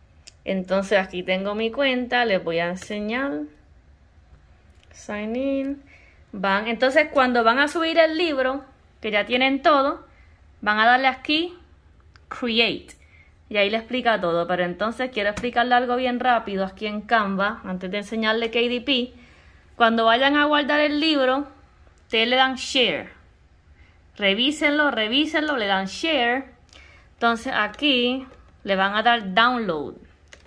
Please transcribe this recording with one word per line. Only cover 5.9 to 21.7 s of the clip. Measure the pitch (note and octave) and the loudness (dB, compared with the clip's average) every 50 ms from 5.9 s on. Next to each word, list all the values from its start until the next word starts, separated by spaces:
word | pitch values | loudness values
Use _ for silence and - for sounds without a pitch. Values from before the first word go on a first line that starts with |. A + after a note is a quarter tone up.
| - - _ _ _ _ - _ | -20 -20 _ _ _ _ -20 _
Van, | - G3 F#3+ G3 G3 G3+ A3 | -8 -2 0 2 2 2 0
entonces | A#3 A3+ - B3+ C4+ C4 D#4 D4+ D#4 | -2 -2 0 2 4 4 4 2 2
cuando | - C#4 B3+ B3+ A#3+ A#3+ A3+ | 4 2 2 4 4 4 4
van | A3+ A#3 | 4 4
a | C#4 D4 | 4 2
subir | D4 - E4+ D#4+ D#4+ E4 | 0 0 -2 -2 0 4
el | E4 D#4+ D#4+ D#4+ | 4 4 4 4
libro, | D#4+ F4+ D#4+ C#4+ C4 B3+ B3+ C4+ C#4+ - - - _ _ _ _ - | 0 -2 0 0 0 -2 -2 -2 -6 -10 -14 -20 _ _ _ _ -12
que | - G#3+ | -8 -4
ya | G#3 G3+ G3+ | -2 -2 -2
tienen | A3 B3 B3+ C4 C4+ C#4 C4+ C#4 | 0 0 2 2 2 2 2 4
todo, | E4+ D4+ C#4 C4+ C#4+ F4 - - - - - - - - - - - - - | 4 4 4 4 2 -2 -6 -10 -20 -20 -20 -20 -20 -20 -20 -20 -20 -16 -6
van | - G#3 G#3+ G#3+ | -2 0 2 4
a | A3 | 6
darle | A#3+ B3 B3+ C4+ | 6 6 4 4
aquí, | C4 B3+ - - - D4+ D#4+ F4 F4+ F4 - - - - _ _ _ _ _ - - - - _ - | 2 -2 -2 -4 -2 -2 0 -2 -4 -8 -14 -20 -20 -20 _ _ _ _ _ -20 -20 -20 -20 _ -16
create. | - - B3+ A#3 A3 A#3 A#3 G3+ D3+ - - - - _ _ _ _ - - _ _ _ _ - | -10 -6 -4 -2 2 2 2 2 0 -6 -10 -14 -20 _ _ _ _ -20 -20 _ _ _ _ -4
Y | G#3 | 0
ahí | G3+ G3 G3+ | 2 2 2
le | A3 | 0
explica | A3+ A3+ - A#3+ B3+ A#3+ A#3 G#3+ F#3+ | -4 -4 -4 -4 -2 0 2 0 2
todo, | F#3 E3+ E3 E3+ E3+ | 0 0 0 0 0
pero | F3 F3+ F3+ F3+ | 0 -2 -2 -2
entonces | F3 F3 - G#3 A3+ A3+ - B3+ B3+ - | -2 -4 -4 -6 -6 -4 -6 -6 -6 -4
quiero | G#3+ G3+ G#3 | -4 -4 -4
explicarle | G#3 - A#3+ B3 A#3 A#3+ A#3+ B3 B3 | -4 -4 -6 -4 0 0 2 2 2
algo | B3 B3+ A#3+ B3 | 2 2 0 -2
bien | B3+ B3+ B3 B3 A#3 | -2 -2 -2 -2 0
rápido | B3 B3+ A#3+ A3 A#3 G3+ G3 F#3+ F#3+ | 0 2 0 0 0 -2 -4 -4 -4
aquí | F#3+ - - G#3+ | -4 -6 -8 -8
en | G#3 G#3 G#3+ | -8 -8 -6
Canva, | G#3 - A#3 A3 G#3 G3 G3 F#3+ G3 G#3 A#3 - - | -4 0 2 2 2 0 -2 -2 -2 -2 -4 -6 -10
antes | F#3+ F#3 F3+ F#3+ F#3 | -10 -10 -8 -8 -6
de | G3+ G#3 | -6 -6
enseñarle | G#3 - A3+ A3 A3 A3 A3 A3+ A#3 A3+ | -6 -6 -6 -2 -2 0 0 0 -2 -2
K | A#3 A#3+ | -2 0
D | A#3+ A#3+ B3 B3 | 0 0 -2 -4
P. | A3+ C#4 C4+ B3 B3 B3 - - - - - - - - - - _ - - | -2 -2 -2 -2 -2 -4 -10 -18 -20 -20 -20 -20 -20 -20 -20 -20 _ -8 0
Cuando | - A#3+ A3+ A3+ A3+ A3+ | 2 2 4 4 4 4
vayan | A3+ A3+ B3 C4+ C#4 D4 | 4 4 4 4 4 4
a | D4 D4 | 4 2
guardar | D4+ D4 D4 D4 C4+ D4 D4+ | 4 2 2 2 2 2 2
el | D4+ D4+ D4 D4 | 2 0 0 0
libro, | D#4+ D#4+ D4+ C#4 C4 B3+ C4 C#4 C#4+ - - - - - | 2 2 2 2 2 2 0 0 -2 -8 -12 -20 -20 -20